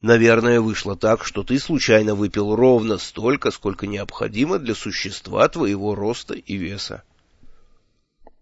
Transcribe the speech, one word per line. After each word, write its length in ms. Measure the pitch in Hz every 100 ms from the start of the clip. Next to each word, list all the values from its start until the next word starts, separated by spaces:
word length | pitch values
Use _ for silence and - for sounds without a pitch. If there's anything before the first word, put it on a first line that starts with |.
"Наверное, 600 | 110 117 117 113 117 120
вышло 340 | 110 104 - 98
так, 300 | 107 113 -
что 180 | -
ты 140 | 98 131
случайно 580 | - 147 - 110 107 104
выпил 400 | 101 104 104 107
ровно 420 | 127 123 110 95
столько, 540 | - - 110 139 -
сколько 360 | - 104 98 101
необходимо 720 | 101 101 - 110 107 143 190
для 160 | 127 104
существа 720 | - 95 - - - 98 139
твоего 480 | 170 120 101 104 101
роста 380 | 101 123 -
и 220 | - - 98
веса". 460 | 92 98 - - _ _ _ _ - - _ 1077 _ _ _ _ - _